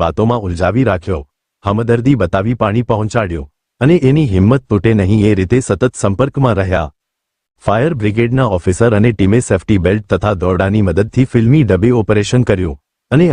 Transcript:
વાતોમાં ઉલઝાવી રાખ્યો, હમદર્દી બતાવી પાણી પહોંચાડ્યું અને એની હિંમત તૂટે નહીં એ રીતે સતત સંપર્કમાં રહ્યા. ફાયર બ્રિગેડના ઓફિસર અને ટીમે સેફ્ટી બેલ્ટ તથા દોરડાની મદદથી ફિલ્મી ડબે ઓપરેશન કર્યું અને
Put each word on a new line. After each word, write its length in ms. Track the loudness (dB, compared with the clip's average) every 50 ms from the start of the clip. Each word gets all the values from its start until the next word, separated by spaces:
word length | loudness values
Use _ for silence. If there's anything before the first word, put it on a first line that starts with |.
વાતોમાં 420 | -2 -2 -2 0 0 0 0 -2 -4 -6
ઉલઝાવી 380 | -4 -2 -2 0 0 0 0 0
રાખ્યો, 320 | -2 -2 -4 -6 -6 -6 -8 -12 _ _ _ _ _ _ -6
હમદર્દી 520 | -4 -2 -2 0 0 0 0 2 0 2
બતાવી 420 | 2 0 0 -2 -2 -2 -2 -2 -2
પાણી 260 | -2 0 0 -2 -2 -2
પહોંચાડ્યું 560 | -2 -2 -4 -4 -2 -4 -4 -4 -6 -8 -10 -12 _ _ _ _ _ -2
અને 140 | 2 2 2 2 2
એની 240 | 2 2 2 0
હિંમત 400 | 0 2 2 4 4 2 0 0
તૂટે 240 | -2 -2 0 2 2 2
નહીં 300 | 2 2 2 2 2 2
એ 120 | 2 2
રીતે 200 | 0 0 0 0 -2
સતત 320 | 0 -2 -2 -2 -2 -2 -2
સંપર્કમાં 640 | -2 -4 -2 -2 -2 -2 -2 -2 0 0 0 0 0
રહ્યા. 320 | -2 -2 -2 -2 -4 -6 -10 _ _ _ _ _ _ _ _ _ _ _ _ _ -4
ફાયર 300 | -2 0 0 0 -2 -2
બ્રિગેડના 560 | -2 -4 -2 0 0 0 0 0 0 0 0 -2
ઓફિસર 340 | -2 -2 -2 0 2 2 2 2
અને 160 | 2 2 2 2
ટીમે 260 | 0 2 2 2 2 0
સેફ્ટી 320 | 0 -2 -2 0 0 0 0
બેલ્ટ 320 | 2 0 -2 -2 -2 -4
તથા 240 | -4 -2 -2 -2 -2
દોરડાની 500 | -2 -2 -2 -2 0 0 0 0 0 0
મદદથી 440 | 0 0 0 -2 0 0 -2 0 0
ફિલ્મી 340 | 0 0 2 4 4 4 2
ડબે 320 | 2 2 2 2 2 2 0
ઓપરેશન 500 | 0 0 0 -2 0 0 0 0 0 0
કર્યું 280 | 0 -2 -2 -4 -8 -10 _ _ _ _ _ -2
અને 140 | 0 2 2 2